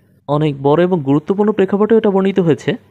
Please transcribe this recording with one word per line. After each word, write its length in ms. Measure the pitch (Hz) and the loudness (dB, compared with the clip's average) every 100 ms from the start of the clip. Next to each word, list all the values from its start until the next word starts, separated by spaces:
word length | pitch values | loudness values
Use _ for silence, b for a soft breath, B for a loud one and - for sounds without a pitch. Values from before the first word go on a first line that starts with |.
| _ _ - | _ _ -6
অনেক 340 | 147 156 139 | -2 -2 -2
বড় 200 | 139 151 | 0 2
এবং 200 | 180 180 | 2 0
গুরুত্বপূর্ণ 500 | 135 143 - 196 208 | 0 0 0 0 0
প্রেক্ষাপটে 440 | 208 190 196 214 226 | 0 -2 0 2 2
এটা 140 | 220 | 2
বর্ণিত 300 | 196 196 196 | 0 0 0
হয়েছে। 360 | 170 135 - 214 - | 0 0 -2 -6 -10